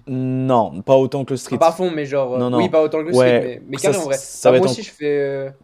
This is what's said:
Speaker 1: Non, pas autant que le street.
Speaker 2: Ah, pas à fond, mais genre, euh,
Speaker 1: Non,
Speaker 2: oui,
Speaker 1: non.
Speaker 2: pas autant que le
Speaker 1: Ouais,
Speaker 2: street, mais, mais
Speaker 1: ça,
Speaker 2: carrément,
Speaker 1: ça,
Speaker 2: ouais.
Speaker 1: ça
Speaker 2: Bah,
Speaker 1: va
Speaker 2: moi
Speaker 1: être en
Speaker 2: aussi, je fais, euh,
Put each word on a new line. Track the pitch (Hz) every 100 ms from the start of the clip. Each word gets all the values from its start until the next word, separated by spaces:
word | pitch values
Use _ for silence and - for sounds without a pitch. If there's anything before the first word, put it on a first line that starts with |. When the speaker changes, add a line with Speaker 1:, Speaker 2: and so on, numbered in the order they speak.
| -
Speaker 1:
Non, | 127 127 131 131 123 98 78
pas | 120 135
autant | 135 143 127
que |
le | 127
street. | - 123
Speaker 2:
Ah, |
pas | 165
à |
fond, | 165 185
mais | 156 139
genre, | 139 127 127
euh, |
Speaker 1:
Non, | 123 123
Speaker 2:
oui, |
Speaker 1:
non. | -
Speaker 2:
pas | 156
autant | 151 156
que | 156
le |
Speaker 1:
Ouais, | 127 127
Speaker 2:
street, | 120
mais, | 123 120 -
mais | 135
Speaker 1:
ça, | -
Speaker 2:
carrément, | 202
Speaker 1:
ça, | 147
Speaker 2:
ouais. | 135
Speaker 1:
ça | - - 127
Speaker 2:
Bah, |
Speaker 1:
va | 127
Speaker 2:
moi | 135
Speaker 1:
être |
en |
Speaker 2:
aussi, | 117
je | 104
fais, | - 147 143
euh, | 139 139 135 135